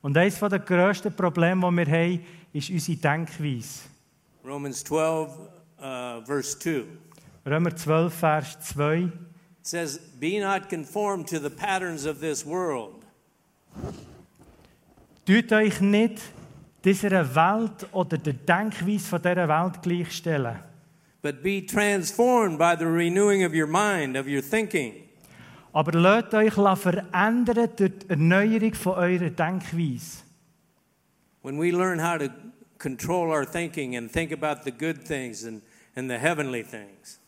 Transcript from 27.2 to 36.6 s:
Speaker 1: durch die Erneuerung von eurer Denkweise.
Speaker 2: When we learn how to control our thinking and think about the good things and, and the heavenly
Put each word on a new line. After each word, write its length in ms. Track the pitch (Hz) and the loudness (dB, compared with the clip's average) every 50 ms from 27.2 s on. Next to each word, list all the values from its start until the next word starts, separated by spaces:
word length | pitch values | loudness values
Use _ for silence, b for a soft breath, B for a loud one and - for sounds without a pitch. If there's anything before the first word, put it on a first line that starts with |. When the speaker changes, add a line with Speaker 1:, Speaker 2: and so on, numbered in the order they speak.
| 196 220 233 247 240 240 233 226 233 226 233 | 2 4 4 2 2 2 2 2 2 0 2
Speaker 1:
durch 160 | - 196 190 190 - | 2 0 0 0 -4
die 100 | - - | -6 -4
Erneuerung 640 | 180 147 160 165 180 196 202 220 220 226 214 226 - | 0 2 4 6 6 6 4 4 2 2 2 0 -2
von 200 | - - 185 185 | -2 -2 -2 0
eurer 340 | 180 175 175 180 175 180 156 | 2 2 2 2 0 0 -2
Denkweise. 960 | - - 165 165 185 185 - - - 170 170 151 123 117 - - - - - _ _ _ _ _ _ _ _ _ _ _ _ _ _ _ _ _ _ _ _ _ _ _ - | -2 -2 -2 -2 -2 -4 -6 -6 -4 -2 -2 -2 -2 -6 -10 -14 -18 -18 -20 _ _ _ _ _ _ _ _ _ _ _ _ _ _ _ _ _ _ _ _ _ _ _ -12
Speaker 2:
When 160 | 135 139 147 | -10 -6 -2
we 100 | 165 175 | 0 0
learn 320 | 175 175 185 185 180 160 | 2 2 2 2 0 0
how 160 | 160 170 170 | 0 0 0
to 120 | 160 143 131 - - 104 - - _ - _ _ | 0 -2 -4 -6 -10 -20 -20 -20 _ -20 _ _
control 520 | _ - 143 131 113 - 156 175 180 170 165 | _ -8 -8 -6 -6 -4 -2 0 0 0 2
our 160 | 156 147 135 | 0 0 0
thinking 500 | 127 - 170 170 160 165 156 139 127 123 | -2 -4 -6 -6 -4 -6 -6 -6 -6 -6
and 160 | 120 117 110 | -8 -8 -6
think 200 | - 165 165 147 | -4 -4 -4 -4
about 320 | 156 139 156 151 147 - - | -4 -4 -2 -4 -4 -4 -6
the 60 | 135 | -10
good 340 | 123 113 151 165 160 - - | -8 -4 -4 -4 -4 -6 -8
things 400 | - 156 135 131 120 110 95 110 | -8 -6 -6 -6 -8 -10 -12 -12
and, 160 | 117 110 107 _ b b b b b b | -12 -12 -14 _ b b b b b b
and 140 | 131 131 131 | -10 -8 -6
the 80 | 123 | -6
heavenly 460 | 117 127 160 175 151 147 131 127 117 | 0 0 0 0 0 -4 -4 -4 -6